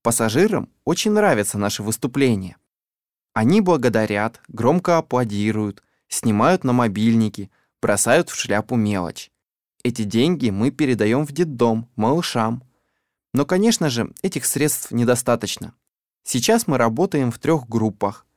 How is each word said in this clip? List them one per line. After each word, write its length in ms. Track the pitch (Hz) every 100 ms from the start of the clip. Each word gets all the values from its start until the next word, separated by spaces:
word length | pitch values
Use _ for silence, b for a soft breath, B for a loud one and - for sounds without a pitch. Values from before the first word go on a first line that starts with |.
Пассажирам 680 | 117 117 113 120 214 160 - _ -
очень 260 | 175 214
нравятся 480 | 208 208 120 101 101
наши 240 | 101 -
выступления. 760 | 104 - 135 139 135 104 92 - _ _ _ _ _ _ _
Они 280 | 110 113 202
благодарят, 800 | 185 160 123 110 107 104 110 - -
громко 500 | 113 113 175 175 165
аплодируют, 880 | 160 123 120 101 104 107 104 98 _ _ _
снимают 560 | - 117 104 131 180
на 100 | 131
мобильники, 800 | 123 117 98 113 113 110 104 98 _ _ _
бросают 500 | 110 101 113 147 170
в 60 | -
шляпу 400 | - 101 - 123
мелочь. 560 | 104 101 87 - - _ _ _ _ _
Эти 200 | 123 120
деньги 460 | 104 113 143 165 120
мы 220 | 98 127
передаём 560 | 135 143 113 107 127 151
в 40 |
детдом, 560 | 143 170 123 117 113 120 -
малышам. 680 | 110 156 170 120 110 120 _ _ _ _ _ _ _ 127
Но, 100 | 143
конечно 460 | 185 220 233 156
же, 200 | 117 107 -
этих 240 | 185 151 -
средств 420 | - 147 - -
недостаточно. 840 | 117 120 120 - 117 101 - - _ _ _ _ _
Сейчас 420 | - 127 120 226 226
мы 140 | 131
работаем 520 | 117 113 190 147 127
в 60 | -
трёх 320 | - 160 117
группах. 560 | 117 110 104 101 - _